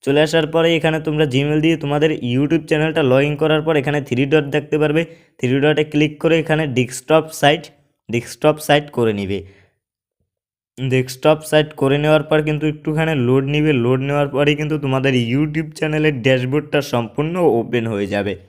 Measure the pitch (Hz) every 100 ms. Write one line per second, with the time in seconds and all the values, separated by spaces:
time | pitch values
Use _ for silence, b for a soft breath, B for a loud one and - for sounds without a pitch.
0 | - 143 156 165 151 160 165 165 160 160
1 | 156 151 151 127 143 151 156 160 143 147
2 | 160 156 123 123 143 160 156 156 156 160
3 | 139 131 147 147 160 156 156 156 131 147
4 | 135 123 139 156 139 147 143 156 151 151
5 | 165 B B _ 123 135 147 151 151 151
6 | 151 147 165 160 156 156 156 123 123 -
7 | - 156 156 - 143 160 - _ _ _
8 | _ 117 - - 151 151 - 147 147 -
9 | 113 101 98 98 90 b b b _ _
10 | _ _ _ _ _ _ _ - 131 127
11 | 127 - 151 156 156 151 151 - 135 143
12 | 151 156 156 156 151 151 151 151 156 156
13 | 160 151 120 131 135 147 151 135 117 131
14 | 135 143 143 131 147 151 151 151 139 131
15 | 135 127 117 131 151 151 156 156 156 156
16 | 151 139 117 131 123 147 147 147 143 123
17 | 113 - 151 180 165 117 107 120 113 104
18 | 101 101 98 90